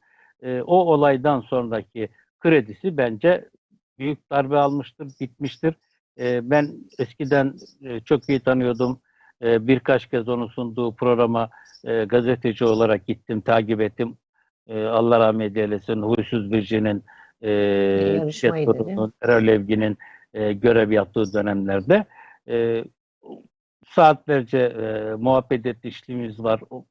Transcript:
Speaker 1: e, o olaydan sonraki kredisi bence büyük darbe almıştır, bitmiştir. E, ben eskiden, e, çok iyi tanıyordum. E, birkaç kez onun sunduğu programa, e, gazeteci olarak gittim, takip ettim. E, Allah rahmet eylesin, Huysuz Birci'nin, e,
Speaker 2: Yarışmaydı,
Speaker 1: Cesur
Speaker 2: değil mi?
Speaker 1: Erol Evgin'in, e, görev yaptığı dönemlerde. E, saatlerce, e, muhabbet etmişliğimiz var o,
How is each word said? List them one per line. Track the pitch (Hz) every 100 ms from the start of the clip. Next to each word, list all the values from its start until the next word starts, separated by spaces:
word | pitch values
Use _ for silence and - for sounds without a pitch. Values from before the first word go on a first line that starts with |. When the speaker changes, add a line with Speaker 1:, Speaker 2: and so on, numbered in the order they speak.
| _ _ _ _
Speaker 1:
e, | 127 127
o | 127 180
olaydan | 175 151 143 135 143 139
sonraki | 117 127 120 110 98 117 107 _ _ _
kredisi | 170 156 107 101 190 156
bence | 123 110 170 180 - _ _ _ _ _
büyük | 135 147 _
darbe | 143 135 147
almıştır, | 143 143 131 _ 147 135
bitmiştir. | 131 _ 139 - 160 160 _ _ _ -
E, | 123 123 120
ben | 147 147 170 - -
eskiden, | 127 - 143 143 135 139 - _
e, | 135 117
çok | 110 147 -
iyi | 139
tanıyordum. | - 131 123 117 123 131 _ _ _ _
E, | 117 117 113
birkaç | 131 - 131 -
kez | 123 117
onun | 123 117
sunduğu | 120 120 113 120 110
programa, | 123 117 120 117 113 - _ _
e, | - 117 107
gazeteci | 120 120 123 123 104 120
olarak | 110 113 104 -
gittim, | 107 _ 110
takip | - 113 107 110
ettim. | 107 - 117 117 _ _ _ _ _
E, | 110
Allah | 107 113 117 117
rahmet | 110 110 110 104
eylesin, | 107 104 - 113
Huysuz | 107 113 104 120 101
Birci'nin, | 110 98 110 107 104 - - - _
e, | 110
Speaker 2:
Yarışmaydı, | 104 101 98 98 98 98 160 156 151 120 160 151
Speaker 1:
Cesur | 110 113
Speaker 2:
değil | 98
mi? | 110 -
Speaker 1:
Erol | 117 117 110
Evgin'in, | 110 98 107 107 101 - - _
e, | 107 107
görev | 101 117 113 110
yaptığı | 107 98 - 104
dönemlerde. | 104 101 101 98 98 98 196 208 - - _ -
E, | 117 117 113 - _ _ _ - - _ _ _ _ _
saatlerce, | - 160 151 - 143 117 135
e, | 123 113 110 110 107 110
muhabbet | 120 131 127 127 117
etmişliğimiz | 113 123 - - 123 120 107
var | 113 110 -
o, | 127 -